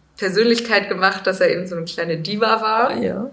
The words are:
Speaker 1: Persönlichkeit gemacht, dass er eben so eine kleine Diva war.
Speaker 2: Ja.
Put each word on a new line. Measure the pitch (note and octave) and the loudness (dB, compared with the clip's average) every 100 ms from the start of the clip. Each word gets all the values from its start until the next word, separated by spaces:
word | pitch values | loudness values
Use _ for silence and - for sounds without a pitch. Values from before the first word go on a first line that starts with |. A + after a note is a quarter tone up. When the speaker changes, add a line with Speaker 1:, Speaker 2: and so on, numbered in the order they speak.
| _ - | _ -6
Speaker 1:
Persönlichkeit | F#3+ F#3+ A#3+ A#3 A#3 G#3 G3 | -2 2 4 2 2 0 0
gemacht, | F#3 F#3+ - - | 0 0 2 -2
dass | F#3+ | 2
er | F3 | 2
eben | E3+ F#3 | 2 -2
so | E3+ | -6
eine | |
kleine | E3 - E3+ D#3+ | -8 -6 -4 -4
Diva | D#3+ G#3 A3+ A3 | -4 0 2 2
war. | A3 A3 B3 - | 2 2 0 0
Speaker 2:
Ja. | F#3+ F#3 B3+ | -2 -4 -8